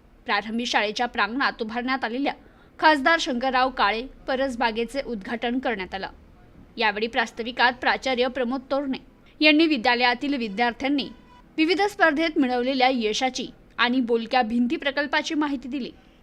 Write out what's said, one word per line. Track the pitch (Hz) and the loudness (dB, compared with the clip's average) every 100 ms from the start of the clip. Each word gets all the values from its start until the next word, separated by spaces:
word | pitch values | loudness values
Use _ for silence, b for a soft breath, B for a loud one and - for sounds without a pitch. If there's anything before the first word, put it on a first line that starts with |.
| _ _ - | _ _ -2
प्रारंभी | 208 214 226 240 | -2 -2 -4 0
शाळेच्या | 262 208 214 240 | 0 0 -2 -2
प्रांगणात | 240 202 262 233 - | 0 0 0 -2 -2
उभारण्यात | 220 233 247 262 | -6 -4 -2 -2
आलेल्या | 226 247 285 - b b b - | -2 -2 -4 -4 b b b 4
खासदार | 320 302 330 330 | 4 6 4 2
शंकरराव | 330 240 262 254 262 | 0 -2 0 2 0
काळे | 254 202 220 262 - - | 2 0 0 -6 -12 -6
परसबागेचे | 262 269 233 233 220 233 277 - | -2 -2 0 -2 -2 -4 -6 -6
उद्घाटन | 226 190 233 240 254 | -8 -6 -4 -2 -2
करण्यात | 269 208 180 | -2 -4 -6
आलं. | 196 185 - - - - - - - | -8 -10 -14 -20 -20 -20 -20 -16 -2
यावेळी | 220 202 226 | -2 0 -2
प्रास्ताविकात | 254 226 - 226 240 240 247 | 0 -2 -4 -8 2 2 4
प्राचार्य | 254 208 269 247 254 | 0 0 0 0 0
प्रमोद | 262 240 262 269 | -2 -4 -4 -4
तोरणे | 277 277 247 - _ b b | -4 -2 -8 -12 _ b b
यांनी | 302 302 330 | 4 6 4
विद्यालयातील | 277 247 240 247 247 285 | 2 2 4 2 0 -2
विद्यार्थ्यांनी | 277 226 196 240 220 262 285 190 - - - - - | -2 -4 -2 -2 0 -2 -2 -4 -12 -20 -20 -10 0
विविध | 320 349 | 2 2
स्पर्धेत | 403 403 330 294 330 320 | 0 2 2 2 0 0
मिळवलेल्या | 254 247 247 269 254 | 0 0 0 2 2
यशाची | 262 214 214 262 262 196 - - - | 2 -2 0 -2 -4 -10 -12 -12 -2
आणि | 240 254 | 0 2
बोलक्या | 233 233 226 254 | 0 0 0 0
भिंती | 220 240 247 339 | 2 0 0 0
प्रकल्पाची | 285 269 294 311 302 | -2 -2 -2 -2 -2
माहिती | 302 294 277 247 | -2 -2 -4 -6
दिली. | 277 214 - b b | -8 -8 -14 b b